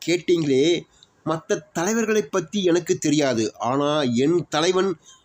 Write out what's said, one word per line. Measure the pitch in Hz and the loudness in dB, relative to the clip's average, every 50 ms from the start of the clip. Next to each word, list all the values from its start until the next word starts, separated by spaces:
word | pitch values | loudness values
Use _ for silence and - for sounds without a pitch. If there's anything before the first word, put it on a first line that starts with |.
| - | -4
கேட்டீங்களே, | 160 170 175 165 - 175 165 160 143 135 131 143 165 175 156 160 _ _ _ - _ _ _ - | -2 -2 -2 2 0 0 2 2 2 2 4 4 2 2 0 -4 _ _ _ -20 _ _ _ -6
மத்த | 151 160 160 - - 208 165 156 _ - | -4 -4 -4 -2 -4 -4 -4 -4 _ -6
தலைவர்களை | - 165 196 226 233 220 214 214 214 208 | -4 -2 -2 0 -2 0 0 0 -2 -2
பத்தி | 214 - 190 170 165 - 208 190 | -2 -2 -4 -4 -2 -4 -2 0
எனக்கு | 175 165 175 170 - 175 - | 2 2 2 2 0 -2 -2
தெரியாது, | - 156 147 151 147 135 123 107 110 - - - | 0 0 0 2 2 0 0 0 -2 -4 -4 -4
ஆனா | 107 117 131 143 143 147 151 156 | -4 -2 0 0 0 0 0 0
என் | 147 120 120 117 135 151 175 175 160 - | 0 0 0 0 2 2 2 0 -2 -2
தலைவன் | - 156 160 180 185 185 190 196 165 - _ - - - _ | -2 -2 0 2 2 2 0 0 -2 -6 _ -20 -20 -20 _